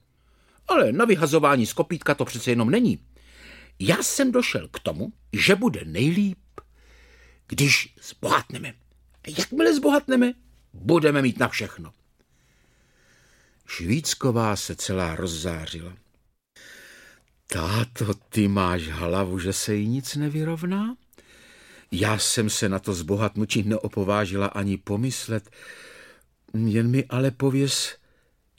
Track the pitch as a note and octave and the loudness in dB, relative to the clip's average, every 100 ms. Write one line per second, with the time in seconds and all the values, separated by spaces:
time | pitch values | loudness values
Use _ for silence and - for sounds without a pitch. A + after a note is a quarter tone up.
0 | _ _ _ _ _ _ - E4+ C3+ C3 | _ _ _ _ _ _ 0 4 4 4
1 | A#3 F3 D#3 D#3 D3 C#3 A2 - D#3+ E3 | 4 4 4 4 4 4 2 -2 -2 -2
2 | - C#3+ B2 A#2 B2+ A#2+ A2+ G#3 A3+ E2 | 0 0 -2 -4 0 2 2 4 2 0
3 | - - - - - - - - G2 - | -6 -20 -20 -20 -20 -20 -20 -2 0 0
4 | - - C4 B3 A#3+ A2 D#2 - - D#2 | 0 0 2 2 0 -2 -8 -8 -6 -6
5 | G#3 - - G#2+ - G3 A#3 G2 E2 E2 | -8 -12 -8 0 2 4 2 -2 -6 0
6 | C#3 F3 G3+ F3+ _ - - _ _ - | 2 2 0 -2 _ -20 -20 _ _ -20
7 | - - - _ - - C#3 - - - | -20 -20 -20 _ -8 0 2 2 0 -12
8 | - - - C#3+ - - B2 - _ _ | -20 -10 0 0 0 -10 -12 -16 _ _
9 | _ _ - D3+ - C#4 E4 D4+ C#4+ C#4+ | _ _ -8 -6 -2 2 4 4 4 2
10 | C#4 B3+ B3 B3 _ _ _ - - E3 | 4 2 2 0 _ _ _ -6 2 4
11 | D3+ C#3+ C3 A2 A#2+ - G#2 - D#2+ - | 6 4 2 2 0 0 -8 -10 -18 -20
12 | _ _ _ _ _ _ _ _ _ _ | _ _ _ _ _ _ _ _ _ _
13 | _ _ _ _ _ _ - - E2+ C#3 | _ _ _ _ _ _ -14 -8 -2 -2
14 | D#3 - C3+ A#2 A2 G2 - E2+ - F#2 | -2 -2 0 2 0 -2 -6 -8 -4 -2
15 | E2+ D#2+ F2+ D#2+ E2+ E2 D#2 E2 F2 F#2 | -2 -4 -6 -4 -6 -6 -8 -12 -14 -18
16 | _ _ _ _ _ - - - - - | _ _ _ _ _ -20 -20 -20 -20 -20
17 | - - _ _ - F#2 E2 A2 A#2 - | -20 -20 _ _ -8 -4 -2 -2 -2 -4
18 | G#2+ G2+ _ A2 G2+ G2+ F2+ F2+ D#2 D#2 | -4 -4 _ 2 2 2 2 0 -4 -4
19 | E2+ F#2 F#2 F#2 F2 F#2+ - G#2 G#2+ C3 | -2 -2 -2 -2 -4 -4 -2 -2 -2 -4
20 | B2+ D3 D3 D3+ D#3 E3 F3+ G3 A3 B3+ | -4 -4 -4 -4 -4 -6 -4 -4 -4 -8
21 | _ _ _ - - - - - _ F2 | _ _ _ -20 -20 -20 -20 -20 _ -2
22 | G#2+ G#2+ - - G#2+ - G#2 F#2+ - F2+ | 0 0 0 0 0 0 -2 -2 -2 -4
23 | D#2+ G2+ G#2+ G#2 G#2+ A#2 G2+ G#2+ G2+ - | -2 0 0 -2 -2 0 0 -2 -2 -2
24 | F#2+ G#2 G2 G2 G2 G#2 G2+ F#2+ - G#2 | 0 0 0 -2 -2 -2 -2 -2 -2 -2
25 | C3 B2 - A2 - - - - - - | -2 -4 -6 -6 -8 -16 -20 -20 -20 -20
26 | - - _ _ _ A2 A2+ G#2+ A#2 C3 | -20 -20 _ _ _ -2 0 2 2 0
27 | B2+ B2 C3 A#2+ C#3 C3+ C#3 - - - | 0 0 -2 0 0 2 0 -2 -4 -10
28 | _ _ _ _ _ | _ _ _ _ _